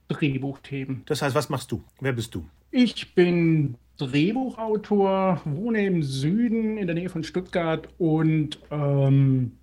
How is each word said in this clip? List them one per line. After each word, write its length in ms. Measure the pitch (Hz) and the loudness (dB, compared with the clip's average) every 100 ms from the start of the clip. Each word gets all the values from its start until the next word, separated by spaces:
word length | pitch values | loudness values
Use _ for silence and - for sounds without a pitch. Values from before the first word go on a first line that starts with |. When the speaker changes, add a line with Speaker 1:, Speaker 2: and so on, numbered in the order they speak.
| - | -8
Speaker 1:
Drehbuchthemen. 960 | - 147 135 139 131 - 139 135 123 - | -2 0 -2 -4 -10 -10 -8 -6 -8 -4
Speaker 2:
Das 140 | 151 | -2
heißt, 140 | 143 143 | 0 0
was 140 | - | -2
machst 240 | 135 - | -4 -6
du? 100 | 117 - - | -10 -10 -8
Wer 140 | 131 | -4
bist 200 | 117 - | -4 -6
du? 140 | 95 76 _ _ | -10 -14 _ _
Speaker 1:
Ich 420 | 262 240 - - - | 2 2 0 -4 2
bin 600 | 175 175 165 160 139 120 _ - | 4 4 4 2 0 -4 _ -10
Drehbuchautor, 1400 | 139 147 175 240 254 - 220 214 - 208 196 190 190 170 | -2 2 2 0 -4 -6 -4 -2 0 2 4 2 2 0
wohne 400 | 156 143 233 220 | -2 -4 -2 0
im 200 | 196 175 | 2 0
Süden 760 | 139 135 147 208 240 226 220 214 | 0 -2 0 2 2 0 -2 -2
in 80 | 180 | -4
der 80 | |
Nähe 160 | 165 180 | -4 -4
von 140 | 170 | -6
Stuttgart 640 | 156 180 185 185 165 160 - - | -6 -6 -4 -2 0 -2 -4 -2
und, 600 | 165 160 160 156 147 - - | 0 2 2 2 0 -6 -8
ähm, 880 | 147 143 139 135 139 135 131 123 - | -4 0 2 4 6 4 2 0 -6